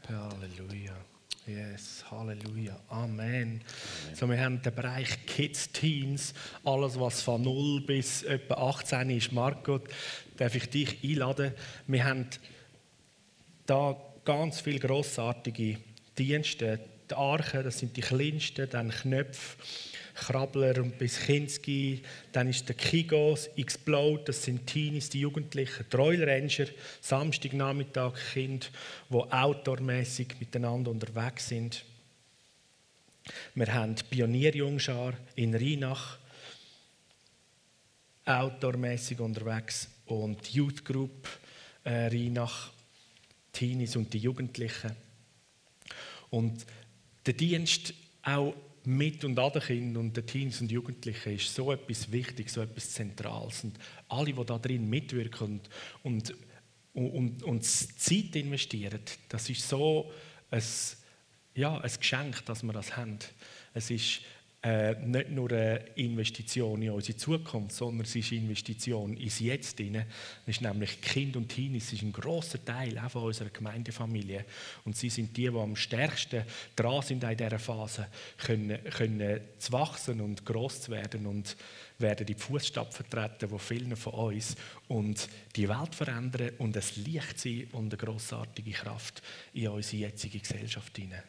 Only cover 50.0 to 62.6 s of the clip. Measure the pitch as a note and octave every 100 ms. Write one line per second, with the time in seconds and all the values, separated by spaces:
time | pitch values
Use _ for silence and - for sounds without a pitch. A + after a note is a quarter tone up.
50 | A2+ A#2 A2+ C3+ C3+ A#2 A#2 A#2 A#2+ B2+
51 | A#2 A2 G#2+ G2+ - - C3+ C3+ - A2+
52 | A2 A#2 B2 B2+ G#2+ - A2 A2+ - -
53 | G#2+ G2+ G#2 A2 A2+ A2 A2 G2+ - -
54 | - A#2+ D3 C3 A2+ A#2 B2 B2+ G#2+ C3
55 | - B2 A2+ - G#2+ G#2 - - - -
56 | C#3 A2 A2 - - - _ _ _ -
57 | B2+ B2+ B2 B2 D#3 A#2 - - - -
58 | - F#3 - D3+ C#3+ C#3 - A2 G2+ G#2+
59 | - - - A2+ - B2 - C3+ D3+ D#3
60 | - - - - _ A#2 - - - -
61 | - - _ _ _ B2+ C#3+ D3+ B2+ -
62 | - C3 D3 A#2+ - A2+